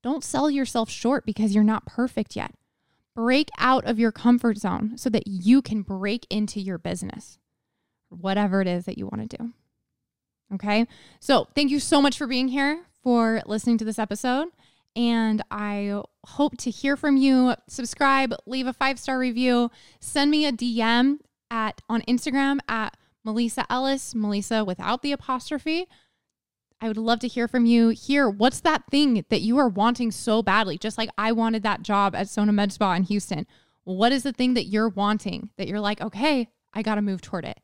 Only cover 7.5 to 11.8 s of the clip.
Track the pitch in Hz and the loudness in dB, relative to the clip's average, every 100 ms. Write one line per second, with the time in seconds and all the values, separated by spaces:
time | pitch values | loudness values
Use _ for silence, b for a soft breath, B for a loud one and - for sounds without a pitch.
7.5 | _ _ _ _ _ _ 175 185 196 208 | _ _ _ _ _ _ -10 -2 0 2
8.5 | 190 185 175 180 - - 208 220 - 233 | 0 0 -2 -6 -8 -8 -8 -10 -10 -12
9.5 | - _ _ _ _ _ _ _ _ _ | -12 _ _ _ _ _ _ _ _ _
10.5 | 190 202 208 233 b b b - 254 - | -8 0 2 0 b b b 2 2 2
11.5 | - 285 285 | 0 0 0